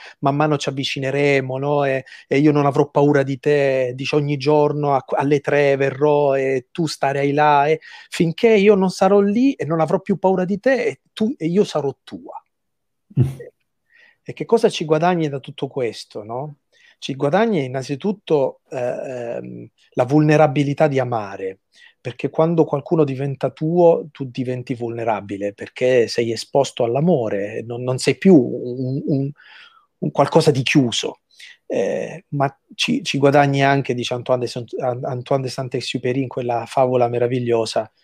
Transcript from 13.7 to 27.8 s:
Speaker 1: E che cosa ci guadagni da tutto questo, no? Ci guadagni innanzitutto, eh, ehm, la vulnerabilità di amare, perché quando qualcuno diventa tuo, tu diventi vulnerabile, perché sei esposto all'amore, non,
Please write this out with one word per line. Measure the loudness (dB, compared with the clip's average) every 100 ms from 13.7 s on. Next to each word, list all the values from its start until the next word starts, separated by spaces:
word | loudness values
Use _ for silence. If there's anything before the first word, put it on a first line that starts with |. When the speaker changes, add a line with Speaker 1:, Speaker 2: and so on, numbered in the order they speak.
| _ _ _ _ _
Speaker 1:
E | -16
che | -12 0
cosa | 2 2
ci | 0 0
guadagni | 2 2 0 -2
da | -6
tutto | -12 -10 -8
questo, | -4 -6 -6 -16 -14
no? | -10 -10 -10 -14 _ _ _ _
Ci | -12 -4
guadagni | 0 0 0 0
innanzitutto, | -2 -6 -6 -6 -4 -6 0 0 0 -4 _
eh, | -6
ehm, | -6 -6 -8 -10 -8 -10 -10 -16 -18 _ _
la | -4 2
vulnerabilità | 4 6 6 4 2 -2 2 2
di | 2
amare, | -2 -4 -6 -8 -10 -10 _ _ -20 _
perché | -14 -8 -8
quando | 0 0 2
qualcuno | 2 0 -2 0 0
diventa | -2 -6 -4 -6
tuo, | -4 -2 4 4 4 -2
tu | -12 -10
diventi | -6 -6 -6 -6 -6
vulnerabile, | -6 -6 -4 -4 -6 -6 -6
perché | -8 -16 -2 2 4 2
sei | 0 -4
esposto | -4 -2 -2 -2 -2
all'amore, | -2 0 2 0 0 -4 -6 -8 -10
non, | -8